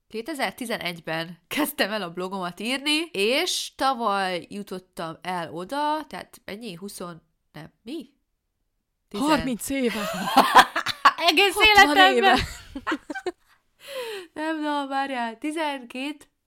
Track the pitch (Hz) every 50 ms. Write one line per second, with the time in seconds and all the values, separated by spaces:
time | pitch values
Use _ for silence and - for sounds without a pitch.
0 | _ _ - 214 233 320 330 269 247 190 - - 254 220 220 - - 175 175 170
1 | - 170 160 165 165 175 175 - _ - - 262 294 294 - - 240 190 214 214
2 | 190 170 165 180 180 190 196 196 180 175 170 - - 233 262 277 269 302 302 311
3 | 330 330 - 190 196 220 254 294 359 349 - - - - _ - 285 269 262 233
4 | 233 208 196 196 190 185 185 175 - - - 202 196 - 196 185 185 _ - -
5 | 170 160 160 - - 175 185 175 170 143 139 165 185 196 269 285 294 302 302 311
6 | 302 - - 180 - _ - - - - 190 208 240 220 170 165 196 202 - -
7 | 185 175 170 160 _ _ _ _ _ _ - 156 147 - _ _ - 220 294 339
8 | 233 _ _ _ _ _ _ _ _ _ _ _ _ _ _ _ _ _ _ _
9 | _ _ - 202 262 302 320 285 320 269 240 190 - - 277 269 254 233 202 220
10 | 208 208 - 185 196 - - - - - - - - - - 330 - - - -
11 | - - - - 320 349 320 294 403 392 339 415 427 427 415 403 392 294 294 381
12 | 370 381 381 240 392 381 - - - - - - - - - 269 - - 320 -
13 | - - 302 381 - 359 - _ _ _ _ _ _ _ _ _ - 554 554 523
14 | 480 453 427 392 359 320 - 302 311 320 320 311 302 302 294 285 277 269 277 269
15 | 269 269 269 247 233 226 226 220 - 302 302 339 311 294 277 277 247 233 - 254
16 | 269 294 302 294 - _ _ _ _